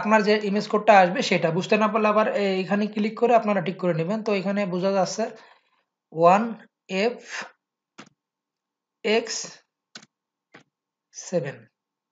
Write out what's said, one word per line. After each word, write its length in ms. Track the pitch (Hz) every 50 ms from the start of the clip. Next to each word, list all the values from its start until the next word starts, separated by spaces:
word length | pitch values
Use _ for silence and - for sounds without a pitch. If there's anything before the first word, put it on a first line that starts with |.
আপনার 200 | 190 208 214 214 202
যে 80 | 202 214 214 208 202
ইমেজ 180 | 196 214 208 -
কোডটা 200 | - 208 214 226 214 196
আসবে 180 | 185 175 - 277 - -
সেটা। 200 | 196 170 175 160
বুঝতে 240 | 160 185 - - 226 202
না 60 | 214 208
পারলে 160 | 202 220 208 208
আবার 180 | 208 214 220 - - 202
এ-, 140 | 202 196 190 185
এখানে 220 | 185 165 196 202 214 208 -
ক্লিক 200 | 214 208 220 220 -
করে 120 | 240 233 247 226
আপনারা 200 | 226 208 202 196 160
ঠিক 100 | 175 180 -
করে 120 | 190 175 165 156
নেবেন। 220 | 160 170 214 220 208
তো 40 | 226 208 190
এখানে 200 | 175 196 202 202 208
বোঝা 240 | 180 175 180 180 196 196 196
যাচ্ছে 260 | 180 180 - - 220 254 - - - - _ _ _ _ _ _ _ _ _ _ _ _
ওয়ান 300 | - 160 170 170 185 208 233 233 214 - - _ _ _ _ -
এফ 300 | 190 190 208 240 247 - - - - - - - _ _ _ _ _ _ _ _ _ - - _ _ _ _ _ _ _ _ _ _ _ _ _ _ _ _ _ _ _ -
এক্স 320 | - 214 226 233 - - - - - - - _ _ _ _ _ _ - - - _ _ _ _ _ _ _ _ _ - - _ _ _ _ _ _ _ _ _ _ -
সেভেন, 420 | - - - 190 170 143 143 123 120 120 _ _ _ _ _ _ _ _ _